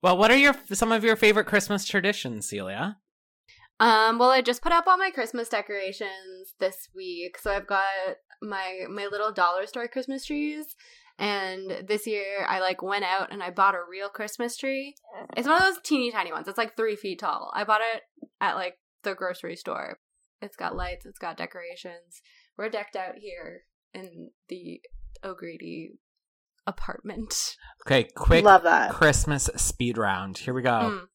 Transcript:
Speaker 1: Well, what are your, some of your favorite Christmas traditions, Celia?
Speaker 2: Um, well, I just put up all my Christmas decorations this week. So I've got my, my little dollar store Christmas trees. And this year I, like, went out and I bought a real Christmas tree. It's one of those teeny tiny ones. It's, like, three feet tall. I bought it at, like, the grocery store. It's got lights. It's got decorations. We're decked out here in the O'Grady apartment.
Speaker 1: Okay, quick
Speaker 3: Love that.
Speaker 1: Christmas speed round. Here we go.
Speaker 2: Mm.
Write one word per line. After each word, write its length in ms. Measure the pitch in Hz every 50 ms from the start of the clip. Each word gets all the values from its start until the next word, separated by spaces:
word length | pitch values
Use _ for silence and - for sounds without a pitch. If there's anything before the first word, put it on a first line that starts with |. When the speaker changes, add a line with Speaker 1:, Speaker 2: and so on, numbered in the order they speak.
Speaker 1:
Well, 160 | - 180 180 180
what 140 | 208 226
are 60 | 240 269
your, 180 | 277 285 269 277 - -
some 220 | 202 190 233 226 226
of 100 | 220 214
your 140 | 226 220 220
favorite 260 | - 208 214 214 214
Christmas 400 | - - 208 190 - 208 196 196
traditions, 640 | - - 202 180 196 208 - - 127 117 107 104 -
Celia? 480 | - 101 98 92 98 104 143 196 202 _ _ _ _ _ _ _ _ _ _ _ - _ _ _ _ _
Speaker 2:
Um, 360 | 220 233 226 220 220 220 226 233
well, 120 | 247 254
I 80 | 262 262
just 200 | 247 240 247 240
put 100 | - 330
up 160 | 339 339 339 370
all 100 | 370 370
my 120 | 381 381
Christmas 380 | 370 277 240 226 - 247 233 226
decorations 1040 | - 214 202 - 208 202 196 190 196 - 214 196 190 190 190 185 190 185 190 - - _
this 300 | 196 190 190 - - - _
week. 420 | 185 190 185 175 170 175 175 _ -
So 140 | - 214
I've 160 | 196 196 196 -
got 160 | 202 190 196 196 196 196 185 190 185 - _ _ - _
my, 440 | - 214 202 190 190 185 185 185 185 -
my 180 | 185 208 202 202
little 220 | 196 208 208 214 208
dollar 320 | 196 180 175 175 185 196
store 240 | 214 - 254 233 233
Christmas 340 | - 262 254 - 269 269 -
trees. 420 | - 302 294 294 302 - 302 311 - - _ _ - - _ _ _ _ -
And 680 | - 208 208 202 190 190 185 185 190 190 185 - 190
this 220 | 190 214 214 208 226
year 380 | 214 208 196 196 202 202 185 -
I, 140 | - 190
like, 200 | 185 185 185 185
went 220 | - 185 202 202 202
out 300 | 180 185 196 190 - -
and 100 | 202 185
I 60 | 180
bought 260 | 175 180 190 196 196
a 40 | 180 175 170
real 160 | 180 190 196 202
Christmas 480 | 202 - 214 214 - - 240 240 240
tree. 400 | - - 269 269 269 269 285 285 _ _ - 226 190 - - -
It's 140 | - 240 277
one 80 | 311 349
of 60 | 381
those 180 | 381 381 370 _
teeny 280 | - 302 269 247 240 226
tiny 180 | 214 185 175
ones. 160 | 160 156 156 196
It's, 100 | 196 -
like, 200 | 226 220 - -
three 180 | 226 220 214
feet 240 | 208 - 196 180 170
tall. 320 | - 180 - - - - -
I 120 | - 208
bought 160 | 202 220 214 226 226 226
it 100 | 214 - _ _ _ - _ _ _
at, 160 | - 196 -
like, 200 | - 185 180 175 _ _ _ _ _ _
the 120 | 202 190
grocery 420 | 185 190 185 180 - - 170 165 175
store. 420 | - - - - - - - _ _ _ _ _ _ _ _ _
It's 140 | - 202 _
got 220 | - 185 175 - -
lights. 280 | 180 180 180 175 -
It's 140 | - 202 -
got 160 | - 175 165
decorations. 840 | - 170 170 - 185 170 170 175 180 - 180 175 170 170 175 - - _ _ _ _ _ _ _ -
We're 120 | 202 220
decked 260 | 214 214 208 - _
out 200 | 202 185 185 - -
here 460 | 208 208 175 175 165 165 175 180 _ _ _ _ _ _ _
in 380 | - 185 180 170 170 170 - _ _ _ _
the 320 | 180 185 175 170 - - _ - - - - - - - -
O'Grady 680 | 196 185 180 - 170 165 156 - 170 170 160 160 - - - _ _ _ _ _ _ _ _ _ _ _ _ _ -
apartment. 880 | 196 - - - - - _ 208 208 - 226 214 - - - - - _ - - - _ -
Speaker 1:
Okay, 180 | - 143 131 113 - _
quick 280 | - - - 170 165 196
Speaker 3:
Love 200 | 208 190 185 175
that. 280 | 170 165 151 123 -
Speaker 1:
Christmas 580 | - - 170 151 143 - - - 147 139 - - -
speed 420 | - - - - - 123 120 117 113
round. 400 | 110 101 95 92 95 98 92 -
Here 160 | - - 127
we 80 | 131
go. 80 | 123 127
Speaker 2:
Mm. 320 | 120 117 107 107 104 180 90 _ _